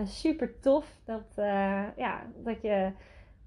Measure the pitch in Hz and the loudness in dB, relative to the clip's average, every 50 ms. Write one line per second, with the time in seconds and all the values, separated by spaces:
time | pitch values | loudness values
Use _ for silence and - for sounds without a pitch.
0 | 214 196 - - - 320 302 320 247 - - - - 269 269 302 302 - - - | -4 -4 -4 0 0 2 2 2 0 -4 -4 0 4 4 6 6 4 0 -8 -16
1 | - - 226 214 214 - - - 208 202 202 196 196 196 196 196 202 208 - - | -10 -8 -8 -8 -8 -8 -4 -2 0 2 2 2 2 2 2 0 -2 -4 -4 -4
2 | 254 196 - - - 233 240 - - 233 220 220 - 214 208 196 190 190 190 - | -4 -4 -4 -6 -8 -12 -14 -8 -6 -6 -4 -2 0 2 2 2 2 2 -2 -6
3 | - - - - - - - - - | -12 -20 -20 -20 -20 -20 -20 -20 -20